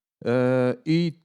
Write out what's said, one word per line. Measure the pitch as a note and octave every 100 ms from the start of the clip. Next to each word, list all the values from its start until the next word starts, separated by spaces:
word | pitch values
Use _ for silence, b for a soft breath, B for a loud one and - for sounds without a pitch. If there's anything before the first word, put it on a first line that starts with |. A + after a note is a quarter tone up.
| _ -
E, | - B2 B2+ B2+ B2+ B2
i | - E3 E3+ -